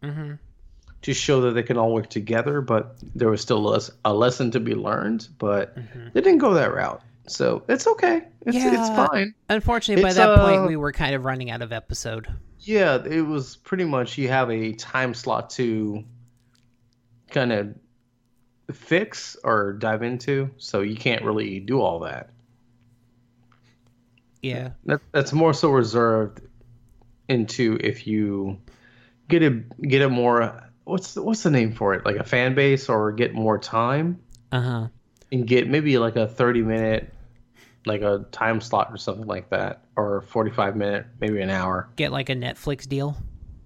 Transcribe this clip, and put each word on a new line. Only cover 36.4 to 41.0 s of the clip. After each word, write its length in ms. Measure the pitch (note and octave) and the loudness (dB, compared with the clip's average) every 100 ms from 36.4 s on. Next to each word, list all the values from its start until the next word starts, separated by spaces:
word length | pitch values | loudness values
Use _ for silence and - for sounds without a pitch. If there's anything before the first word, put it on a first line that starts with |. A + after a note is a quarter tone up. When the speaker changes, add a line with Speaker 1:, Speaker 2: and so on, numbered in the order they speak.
| B2 A#2+ | 2 2
Speaker 2:
minute, 500 | A2 A2+ A2 A2 - - - - _ _ _ _ - | 2 0 0 -2 -4 -14 -20 -20 _ _ _ _ -6
like 160 | G#2 | -2
a 220 | G#2 G2+ G#2 | 0 0 -2
time 300 | - A2+ A2 | -4 0 -2
slot 280 | - G#2 - | 0 0 -2
or 60 | G#2 | -6
something 300 | - G2 G#2+ | -10 -8 -8
like 240 | F#2 - | -10 -4
that, 320 | F#2+ G2 - _ - | -4 -4 -8 _ -4
or 240 | G#2 G2 | -2 -2
forty-five 540 | - A2+ A2 G#2+ G2+ G#2+ | -4 -2 0 0 -2 0
minute, 300 | G2+ G2+ | -2 -4